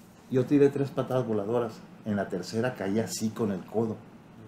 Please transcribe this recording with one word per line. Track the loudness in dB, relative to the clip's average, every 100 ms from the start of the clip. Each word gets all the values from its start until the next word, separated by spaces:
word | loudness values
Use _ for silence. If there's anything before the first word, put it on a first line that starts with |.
| -20 -20 -2
yo | 0 4
tiré | 6 6
tres | 6 -2
patadas | -2 0 0 0
voladoras. | -2 0 0 -2 -6 -18 -10
En | -4 -2
la | -2
tercera | -4 -4 -2 -2 -2
caí | -2 0
así | -2 -2 -4
con | -2 -2
el | -2
codo. | -4 -2 -2 -4 -12 -20 -20 -20